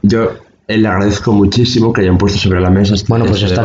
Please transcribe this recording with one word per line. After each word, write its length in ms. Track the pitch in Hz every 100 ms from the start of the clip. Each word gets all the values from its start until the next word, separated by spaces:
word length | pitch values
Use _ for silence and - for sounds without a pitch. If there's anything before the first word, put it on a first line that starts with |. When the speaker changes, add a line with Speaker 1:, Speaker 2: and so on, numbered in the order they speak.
Speaker 1:
yo, 280 | 101 113 113 - - _ -
eh, 100 | 110
le 100 | 107
agradezco 440 | 95 101 101 -
muchísimo 580 | 104 98 117 120 117 113
que 100 | 113
hayan 160 | 92 92
puesto 200 | 101 95
sobre 220 | 104 90
la 80 | 92
mesa 240 | 95 101
este, 140 | 101 -
Speaker 2:
Bueno, 160 | 117 117
pues 120 | 101
Speaker 1:
este 100 | 104
Speaker 2:
estás 100 | 117